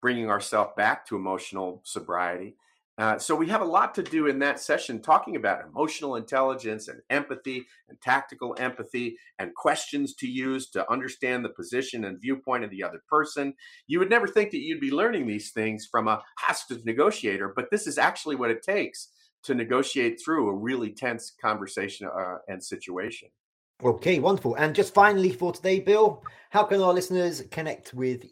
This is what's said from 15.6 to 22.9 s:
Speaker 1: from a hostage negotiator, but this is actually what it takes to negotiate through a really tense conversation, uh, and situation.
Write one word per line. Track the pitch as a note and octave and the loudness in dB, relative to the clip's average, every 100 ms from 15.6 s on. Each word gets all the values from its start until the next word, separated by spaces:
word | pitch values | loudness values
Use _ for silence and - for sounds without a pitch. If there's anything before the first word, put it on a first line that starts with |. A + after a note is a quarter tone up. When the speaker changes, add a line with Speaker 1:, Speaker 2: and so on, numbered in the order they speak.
| A2 G#2+ - | -2 -4 -2
Speaker 1:
from | A#2 A2 | 0 2
a | G#2+ - - | 0 -4 -4
hostage | D3+ E3 - A2+ | -2 -2 -6 -6
negotiator, | A2+ A#2 G3+ G#3+ G#2 G2 G2 | -2 2 2 2 -2 -2 -2
but | B2+ B2 | -4 -2
this | G#3 D#3 | -2 -2
is | B2 | 2
actually | D#3+ - D#3 | 2 0 -4
what | C3 A#2 | -2 0
it | A2+ | 0
takes | - G3+ C3 - - _ _ _ | 0 -2 -2 -8 -18 _ _ _
to | - | -2
negotiate | B2 A2+ B2+ C3+ C3+ A#2 A2+ | -2 2 2 2 2 0 0
through | D#3 D#3+ G#2 | -2 0 0
a | |
really | G2 A#2 C3 G#2+ | 0 -2 -2 -4
tense | - B2 A2+ - - | -4 -4 -4 -10 -4
conversation, | A2 G2+ F#2+ G2 G2 - G2 | -2 -2 -4 -6 -6 -6 -8
uh, | F#2+ F#2 F2+ - | -6 -6 -8 -10
and | F#2 | -12
situation. | - F2+ - | -10 -10 -8